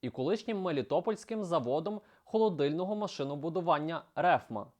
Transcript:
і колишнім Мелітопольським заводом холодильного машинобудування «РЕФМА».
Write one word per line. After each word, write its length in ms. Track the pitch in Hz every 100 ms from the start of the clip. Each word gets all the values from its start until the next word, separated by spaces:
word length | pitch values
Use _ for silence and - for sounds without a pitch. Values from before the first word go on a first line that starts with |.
і 80 | 127
колишнім 520 | 117 131 214 - 214
Мелітопольським 800 | 185 147 117 147 180 220 - 220
заводом 580 | 190 165 123 143 160 214 - _
холодильного 720 | _ 220 220 160 143 156 185 208
машинобудування 1080 | 208 - 139 143 160 165 170 151 156 165 - -
«РЕФМА». 520 | 165 165 - 110 98